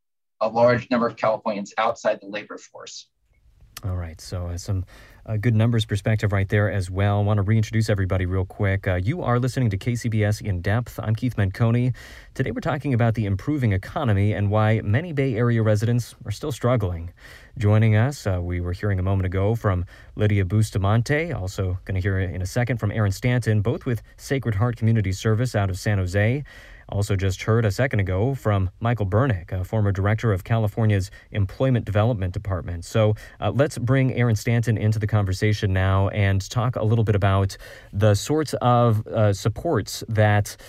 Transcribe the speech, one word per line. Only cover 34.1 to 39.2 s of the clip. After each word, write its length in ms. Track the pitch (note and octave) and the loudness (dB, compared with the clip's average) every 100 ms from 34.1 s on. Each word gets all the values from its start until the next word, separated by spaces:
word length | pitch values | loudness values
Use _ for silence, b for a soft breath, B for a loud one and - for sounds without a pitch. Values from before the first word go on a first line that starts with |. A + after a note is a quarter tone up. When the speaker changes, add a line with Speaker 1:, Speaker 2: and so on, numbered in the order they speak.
Speaker 2:
Aaron 240 | A2+ A#2+ G#2+ | 2 0 0
Stanton 400 | - A#2 A#2 A2 | 0 0 0 0
into 200 | G#2+ G#2+ | 0 0
the 100 | G2+ | 0
conversation 640 | A2 G2 F#2 G#2+ G#2 G2+ | 0 0 0 0 0 0
now 340 | F#2 F#2+ G2 G2 | 0 2 2 2
and 400 | G#2 G2 G2 - | 2 2 0 -2
talk 280 | B2 A#2 - | -2 -2 0
a 60 | |
little 200 | A2 A#2 | 0 2
bit 120 | G#2+ G2+ | 2 2
about 420 | G2 G2 G2 - B B B | 2 2 0 -4 B B B
the 240 | G2 G#2+ G2+ | 2 4 4
sorts 380 | - D3+ D3+ - | 2 0 0 0
of, 440 | B2 A#2+ A#2+ G#2+ - | 2 4 4 2 0
uh, 260 | G#2 | 2